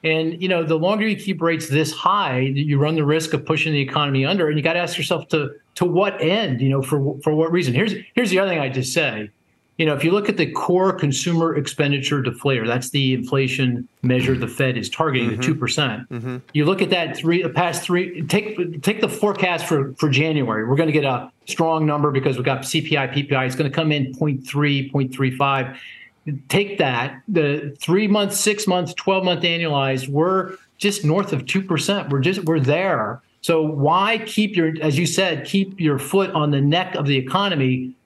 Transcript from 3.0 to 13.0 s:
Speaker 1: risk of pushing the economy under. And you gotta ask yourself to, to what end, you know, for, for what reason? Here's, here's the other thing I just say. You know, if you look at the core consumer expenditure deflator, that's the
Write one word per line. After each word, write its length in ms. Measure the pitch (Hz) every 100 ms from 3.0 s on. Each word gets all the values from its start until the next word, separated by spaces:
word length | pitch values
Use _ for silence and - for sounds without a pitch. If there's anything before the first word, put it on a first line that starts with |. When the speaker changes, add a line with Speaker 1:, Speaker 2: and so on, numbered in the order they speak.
Speaker 1:
risk 300 | 143 160 160
of 100 | 143
pushing 300 | 127 156 160
the 80 | 147
economy 420 | 139 147 147 135
under. 240 | 135 196 160
And 80 | 151
you 60 |
gotta 160 | 151 170
ask 180 | 170 170
yourself 320 | 156 170 -
to, 260 | 160 139 - _
to 100 | -
what 340 | 175 165 196 190
end, 400 | 156 196 202 127
you 80 | 135
know, 100 | 139
for, 400 | 135 151 135 135
for 140 | 156
what 180 | 151 165
reason? 220 | 175 143
Here's, 180 | 127 214 - -
here's 160 | - 233
the 80 | 185
other 100 | 196
thing 120 | 170
I 100 | 135
just 240 | 131 127
say. 340 | - 151 110 104 _ _ _ _ _
You 80 |
know, 100 | 160
if 80 | 143
you 80 | 156
look 200 | 196 208
at 80 | 208
the 120 | 156
core 420 | - - 180 190
consumer 600 | 185 147 131 - 165 165
expenditure 680 | 151 139 - 143 143 127 147
deflator, 440 | 127 - 143 127 113
that's 220 | 123 127
the 240 | 143